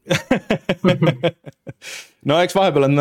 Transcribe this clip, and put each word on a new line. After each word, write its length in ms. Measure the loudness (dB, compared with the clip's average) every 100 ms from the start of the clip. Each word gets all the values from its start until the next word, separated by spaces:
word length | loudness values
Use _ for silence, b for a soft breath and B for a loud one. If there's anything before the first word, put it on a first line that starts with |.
<laughs> 1400 | -6 -4 -2 -4 -2 -6 -4 -2 0 2 0 0 -4 -6 -20 -20 -20 -20 B B B B
No 160 | -2 0
eks 160 | 2
vahepeal 300 | 2 2 2 2
on, 60 | 2